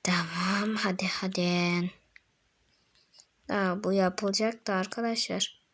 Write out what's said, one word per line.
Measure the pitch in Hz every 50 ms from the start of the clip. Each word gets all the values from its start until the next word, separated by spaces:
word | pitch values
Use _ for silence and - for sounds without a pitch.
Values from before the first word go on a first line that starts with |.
| -
Tamam, | 185 180 175 170 165 165 175 180 185 196 202 208 214 220
hadi, | 208 208 196 185 185 190
hadi. | 180 - - - 190 185 180 180 175 175 175 175 175 175 175 175 180 - - _ _ _ - _ _ _ _ _ _ _ _ _ _ _ _ _ _ _ _ _ _ _ - - _ _ _ _ -
Daha | 190 202 196 185 180 196 208
bu | 180 196
yapılacak | 196 185 180 185 - 214 202 202 - 220 220 233 233 _
da | - 196
arkadaşlar. | 185 190 190 - 233 233 233 226 226 - - 185 190 - - - _ _ _